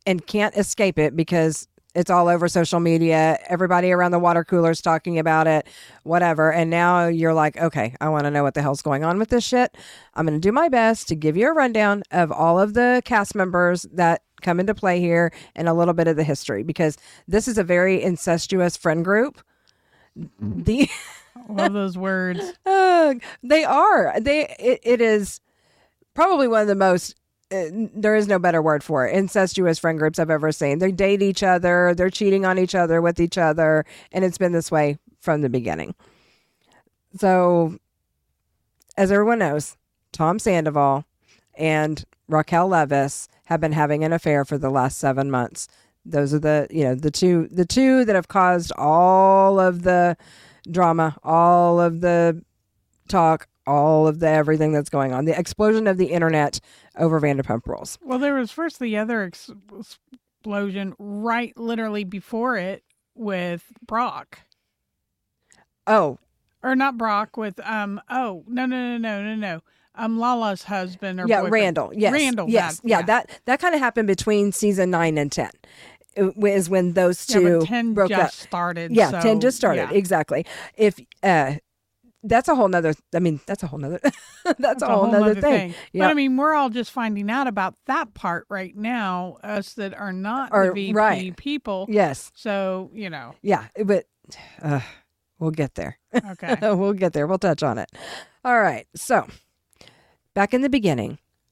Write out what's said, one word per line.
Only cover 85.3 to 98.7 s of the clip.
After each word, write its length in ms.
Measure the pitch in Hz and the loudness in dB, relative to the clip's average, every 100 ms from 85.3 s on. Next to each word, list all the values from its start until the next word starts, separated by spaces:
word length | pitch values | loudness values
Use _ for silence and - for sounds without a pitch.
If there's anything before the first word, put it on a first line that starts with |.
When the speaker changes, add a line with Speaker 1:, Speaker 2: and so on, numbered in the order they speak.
Speaker 2:
nother 60 | 202 | 2
Speaker 1:
thing. 300 | 285 240 180 | 2 0 -2
Speaker 2:
thing. 40 | 170 - | -10 -10
Speaker 1:
Yeah. 120 | 180 | 0
Speaker 2:
But, 60 | 190 | 0
I 40 | |
mean, 220 | 294 269 254 | 2 0 0
we're 180 | 294 | 0
all 160 | 311 262 | 0 -2
just 200 | 226 226 | -4 -8
finding 400 | - 226 202 202 | -6 -6 -6 -4
out 160 | 247 262 | -4 -4
about 280 | 202 190 - - | -4 -6 -6 -6
that 280 | 285 254 | -4 -6
part 320 | - 190 170 - | -8 -6 -6 -8
right 280 | 202 185 202 | -10 -10 -10
now, 640 | 220 247 196 180 180 - | -6 -6 -4 -6 -8 -12
us 300 | 208 208 196 | -10 -8 -8
that 200 | - 196 | -10 -12
are 180 | - 202 | -10 -10
not 380 | 185 202 247 269 | -8 -8 -8 -2
Speaker 1:
Or, 160 | 208 190 | 0 2
Speaker 2:
the 40 | |
V 140 | 196 196 | 0 -2
P 40 | |
Speaker 1:
right. 440 | 208 214 190 185 170 | 2 2 0 -6 -10
Speaker 2:
people. 500 | 285 294 - 190 202 | -8 -8 -8 -8 -2
Speaker 1:
Yes. 440 | 208 170 135 - | 0 0 -2 -14
Speaker 2:
So, 560 | - 220 202 190 185 185 | -14 -8 -4 -4 -6 -10
you 180 | 214 196 | -14 -12
know. 240 | 151 123 - | -12 -16 -8
Speaker 1:
Yeah, 240 | 202 185 117 - | -2 -2 -2 -4
but, 220 | 202 202 - _ _ - - - | 0 0 -2 _ _ -20 -20 -10
uh, 180 | 156 139 113 - _ _ _ - | -4 -4 -4 -16 _ _ _ -8
we'll 100 | 160 | -6
get 240 | 156 139 | -4 -6
there. 240 | - 73 - _ | -6 -12 -12 _
<laughs> 180 | 247 208 | -4 -4
Speaker 2:
Okay. 240 | 180 170 247 | -6 -6 -2
Speaker 1:
We'll 320 | 214 190 196 | 0 0 -2
get 180 | 202 185 | -2 -2
there. 140 | 151 151 | -2 -2
We'll 120 | 190 | -2
touch 240 | 185 151 | -2 -2
on 160 | 147 113 | -2 -4
it. 120 | - - - - - _ | -8 -16 -18 -18 -20 _
All 160 | 254 240 | 0 2
right. 260 | 190 | 2